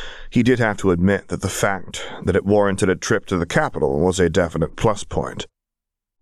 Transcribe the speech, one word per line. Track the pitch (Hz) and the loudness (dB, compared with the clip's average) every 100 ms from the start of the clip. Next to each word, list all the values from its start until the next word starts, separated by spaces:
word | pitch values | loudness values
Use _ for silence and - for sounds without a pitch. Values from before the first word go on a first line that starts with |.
| - - - | -12 -14 -2
he | - | 2
did | 117 123 | 4 2
have | 113 101 | 2 0
to | 98 | 0
admit | 87 92 98 - | 2 2 2 -2
that | 87 | -6
the | 98 | -4
fact | - 107 95 - - - - | -2 -2 -2 -8 -12 -12 -6
that | - | -2
it | 92 | 0
warranted | 98 104 101 95 95 | 2 4 4 2 0
a | 87 | 0
trip | - 107 - | 0 -2 0
to | 90 | -2
the | 82 | 0
capital | - 151 - 71 69 | 0 -2 0 0 2
was | 90 90 | 2 4
a | 87 | 2
definite | 85 85 78 80 - | 2 0 0 -4 0
plus | 113 101 | 0 0
point. | - - 64 - - _ _ _ _ _ _ _ | -4 -6 -6 -8 -14 _ _ _ _ _ _ _